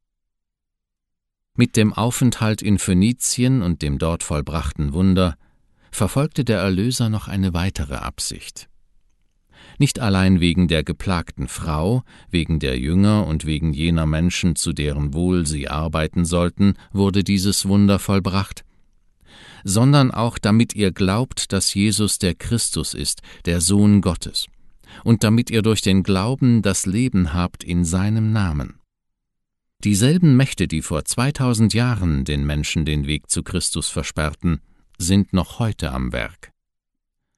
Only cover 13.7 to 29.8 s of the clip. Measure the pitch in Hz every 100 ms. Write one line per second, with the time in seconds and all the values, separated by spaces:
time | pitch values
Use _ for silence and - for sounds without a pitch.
13.7 | 69 82 82 78 78 87 - 92 73 -
14.7 | 73 73 71 73 76 90 90 78 76 67
15.7 | 73 78 78 78 90 85 87 87 - 101
16.7 | - - 98 98 98 95 98 98 - 98
17.7 | 101 101 98 - 98 90 98 98 - -
18.7 | _ _ _ _ _ _ - - - 98
19.7 | 95 131 143 127 - 117 - 107 110 117
20.7 | 104 101 - 95 104 131 - - 98 -
21.7 | 98 107 101 104 - 92 82 - 117 -
22.7 | 82 71 - - - - - - 85 85
23.7 | 101 104 101 90 85 - - - - -
24.7 | - - - - 113 110 113 120 117 107
25.7 | 107 101 95 87 95 107 135 131 117 98
26.7 | 95 95 101 127 101 87 90 87 - -
27.7 | 87 85 90 101 110 110 110 95 73 64
28.7 | - _ _ _ _ _ _ _ _ _
29.7 | _